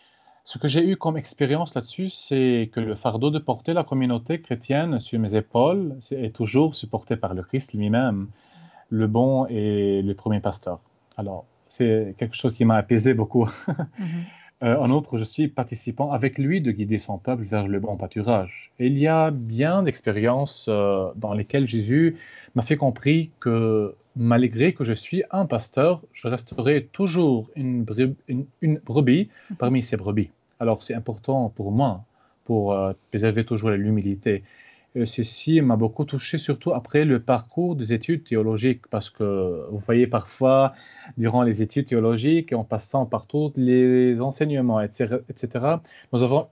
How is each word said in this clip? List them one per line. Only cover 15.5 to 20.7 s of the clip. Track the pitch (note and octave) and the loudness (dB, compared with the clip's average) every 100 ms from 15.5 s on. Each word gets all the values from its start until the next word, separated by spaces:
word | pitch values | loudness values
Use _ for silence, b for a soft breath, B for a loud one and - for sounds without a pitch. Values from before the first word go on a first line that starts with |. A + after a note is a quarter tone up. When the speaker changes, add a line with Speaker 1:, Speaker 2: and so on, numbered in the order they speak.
| C#3+ A#2+ A2+ - A#2+ C#3+ | -2 -6 -8 -8 -4 -2
Speaker 1:
avec | C3+ C3+ C3+ | -2 -2 -2
lui | C#3 F#3 | -2 0
de | C3+ | -2
guider | G#2 G#2 A2 | -2 -2 -2
son | - G2 | -4 -8
peuple | - B2 | -4 -4
vers | G2+ G#2+ G2 | -2 -2 -2
le | G2 | -2
bon | G#2+ F#2+ | -4 -6
pâturage. | F#2 A2 G#2 A2 F#2 - - - | -6 -4 0 0 0 -8 -16 -4
Et | B2+ | 0
il | C#3 | 2
y | D3+ | 2
a | D#3+ D#3+ | 4 2
bien | C#3+ A2+ A2+ D3+ F#3+ | 0 -4 0 2 2
d'expériences, | F3 - - G#2 A2+ B2+ C#3+ - | 0 -2 -2 0 2 2 -2 -4
euh, | - | -2